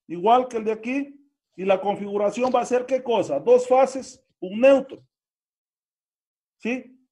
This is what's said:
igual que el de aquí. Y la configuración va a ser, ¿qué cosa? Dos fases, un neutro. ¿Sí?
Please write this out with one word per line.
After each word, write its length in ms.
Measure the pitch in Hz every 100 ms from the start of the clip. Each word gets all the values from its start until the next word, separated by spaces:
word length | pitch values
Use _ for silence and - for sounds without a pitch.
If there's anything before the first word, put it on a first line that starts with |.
| -
igual 420 | 175 190 247 254
que 80 | 233
el 80 |
de 80 | 214
aquí. 580 | 220 240 269 277 - _ _ _
Y 120 | - 190
la 120 | 190
configuración 720 | 196 196 202 202 202 202 254
va 80 | 247
a 20 |
ser, 220 | 226 247 247
¿qué 160 | 262
cosa? 360 | 254 220 156 143
Dos 300 | 226 247 247
fases, 580 | 254 269 262 - - _ -
un 180 | 185 208
neutro. 460 | 262 269 - - _ _ _ _ _ _ _ _ _ _ _ _ _ _ _ _
¿Sí? 420 | 220 254 - _ _